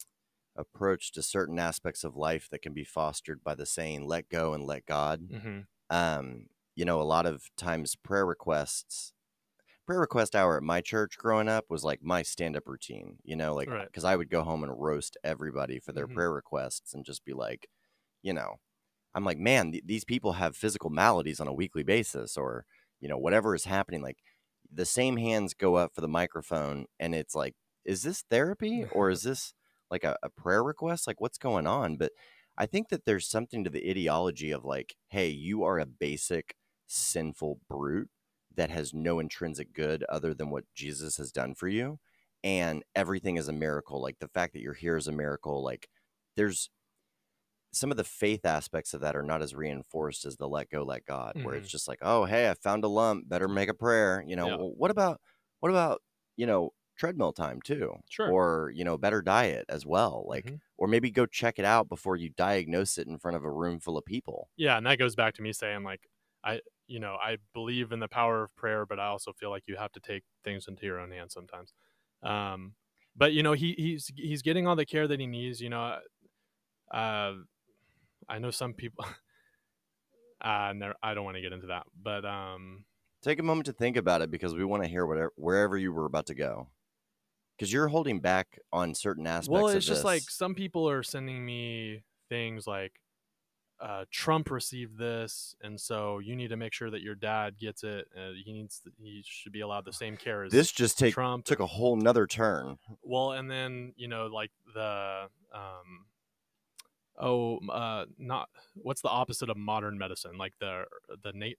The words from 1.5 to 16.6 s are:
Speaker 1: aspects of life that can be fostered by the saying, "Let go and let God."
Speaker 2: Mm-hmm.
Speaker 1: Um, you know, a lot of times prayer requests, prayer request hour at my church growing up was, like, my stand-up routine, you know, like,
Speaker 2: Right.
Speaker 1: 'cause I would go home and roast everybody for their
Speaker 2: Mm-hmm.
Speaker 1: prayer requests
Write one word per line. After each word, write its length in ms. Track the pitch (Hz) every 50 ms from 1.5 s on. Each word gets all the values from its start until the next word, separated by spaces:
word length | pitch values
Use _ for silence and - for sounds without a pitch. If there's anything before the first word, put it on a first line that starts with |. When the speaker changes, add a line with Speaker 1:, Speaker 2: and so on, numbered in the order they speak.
| 82 87
Speaker 1:
aspects 460 | 85 82 82 - - 85 - - -
of 120 | 76 60
life 320 | 71 76 78 82 78 - -
that 120 | 76 73
can 120 | - 78 71
be 100 | 73 71
fostered 600 | - - 80 78 76 76 - - - 76 67 -
by 100 | 78 73
the 120 | 71 71
saying, 400 | - - 82 80 78 76 71 71
"Let 220 | 73 82 85 - -
go 240 | 85 82 80 80 78
and 100 | 76 71
let 220 | 71 71 67 -
God." 440 | - 76 73 73 76 80 80 85 95
Speaker 2:
Mm-hmm. 300 | - 110 104 110 101 98 98 _ _ _ _ -
Speaker 1:
Um, 580 | 82 87 - 80 78 71 65 65 62 58 53 _ _ _ _ _ -
you 80 | 80 87
know, 160 | 87 85 78
a 40 | 76
lot 220 | 78 80 82 85
of 240 | 85 76 67 - - -
times 400 | - 87 87 82 80 76 - -
prayer 300 | - _ - 98 98 98
requests, 880 | 87 82 - - 85 78 76 71 - - - - - - - - - _ _ _ _ _ _ _ _ _ _ _ _ _ _ -
prayer 140 | - 180 185
request 360 | 156 - - 120 107 - -
hour 200 | 101 95 87 80 69
at 40 | 73
my 160 | 80 85 87
church 360 | - - 113 110 107 - - -
growing 300 | - 117 110 107 107 110
up 180 | 110 110 - -
was, 140 | 82 73 78
like, 180 | 76 69 -
my 200 | 71 82 90 87
stand-up 460 | 80 - - - 85 82 73 73 - -
routine, 500 | 67 - - - 60 50 50 50 - - -
you 120 | - 80
know, 180 | 80 78 76 76
like, 160 | 69 69 -
Speaker 2:
Right. 180 | 120 104 98 98
Speaker 1:
'cause 120 | - 85 80
I 120 | 92 95
would 140 | 87 82 -
go 120 | 90 82 78
home 200 | 82 80 78 73
and 160 | 69 62 60
roast 360 | 73 78 76 73 - - - - -
everybody 560 | 78 80 - 78 76 62 69 67 64 64 65
for 120 | - 76
their 140 | 67 73 71
Speaker 2:
Mm-hmm. 100 | 64 -
Speaker 1:
prayer 160 | 85 87 85
requests 600 | 76 71 - - 78 69